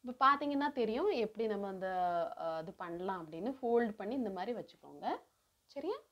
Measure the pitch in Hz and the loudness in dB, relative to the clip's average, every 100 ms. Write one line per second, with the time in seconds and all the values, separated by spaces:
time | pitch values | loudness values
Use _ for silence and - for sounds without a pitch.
0 | 247 247 262 285 294 285 294 285 226 233 | -8 4 6 6 2 2 0 2 0 2
1 | 392 320 214 214 226 202 196 190 190 185 | 2 2 0 0 -2 0 -2 -4 -2 2
2 | 180 170 165 - 165 160 165 175 180 170 | 2 2 0 -2 -4 -4 -6 -8 -8 -4
3 | 185 185 160 165 208 277 233 233 233 208 | -2 -4 -6 -6 -6 -4 2 4 4 -2
4 | 202 269 220 190 202 233 160 - 143 143 | -4 -2 -2 -2 -4 -4 -8 -14 -20 -6
5 | 202 330 - _ _ _ _ 277 302 508 | -4 -4 -8 _ _ _ _ -8 -6 -6
6 | - | -10